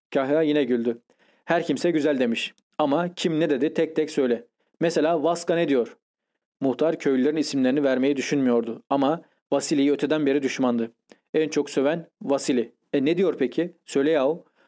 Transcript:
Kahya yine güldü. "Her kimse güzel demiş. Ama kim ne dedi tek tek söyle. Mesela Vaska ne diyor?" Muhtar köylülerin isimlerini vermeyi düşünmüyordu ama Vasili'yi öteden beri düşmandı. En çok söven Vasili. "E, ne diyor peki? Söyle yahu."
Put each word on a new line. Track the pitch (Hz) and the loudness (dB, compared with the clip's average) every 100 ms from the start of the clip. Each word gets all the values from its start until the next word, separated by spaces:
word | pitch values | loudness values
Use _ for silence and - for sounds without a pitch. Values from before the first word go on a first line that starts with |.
| _ | _
Kahya | 143 135 151 | -4 0 2
yine | 156 147 | 2 2
güldü. | 127 123 117 117 _ _ _ _ | 2 0 0 -4 _ _ _ _
"Her | - 170 165 | -2 -2 0
kimse | 139 175 | -2 0
güzel | 156 147 139 | 0 0 2
demiş. | 120 113 - - _ - | 0 -2 -6 -12 _ -4
Ama | 151 147 180 | 0 0 -2
kim | 180 180 156 | -4 -2 0
ne | 165 | 0
dedi | 135 151 | 0 0
tek | 156 156 160 | 0 -2 -2
tek | 151 | -2
söyle. | - 131 113 - _ _ _ | 0 0 0 -4 _ _ _
Mesela | 165 160 151 170 | -2 2 2 2
Vaska | 147 170 - | 0 0 0
ne | 170 165 | 0 2
diyor?" | 135 117 - _ _ _ _ _ _ | 2 0 -6 _ _ _ _ _ _
Muhtar | 135 120 156 160 | -4 0 0 0
köylülerin | 147 131 135 156 | 0 2 2 0
isimlerini | 147 139 127 143 | -2 0 0 2
vermeyi | 139 127 135 139 | 0 2 0 0
düşünmüyordu | 123 143 131 120 113 110 - | -2 0 2 2 0 -8 -4
ama | 139 139 165 - _ _ | 0 0 -2 -6 _ _
Vasili'yi | 143 139 151 139 | -2 0 0 2
öteden | 139 139 156 143 | 0 0 0 0
beri | 139 | 0
düşmandı. | 135 - 131 120 113 - _ - _ | -2 0 0 0 -4 -10 _ -20 _
En | 160 156 | -2 0
çok | 151 147 | -2 -2
söven | - 135 165 165 _ | 0 0 -2 -6 _
Vasili. | 190 139 - 123 - - _ | -4 -2 0 0 -2 -8 _
"E, | 143 | -2
ne | 135 170 | 0 2
diyor | 185 131 | 0 0
peki? | 127 - 175 - - | -2 -2 -4 -8 -4
Söyle | 143 143 | 0 2
yahu." | 160 131 170 - _ | 2 0 -2 -10 _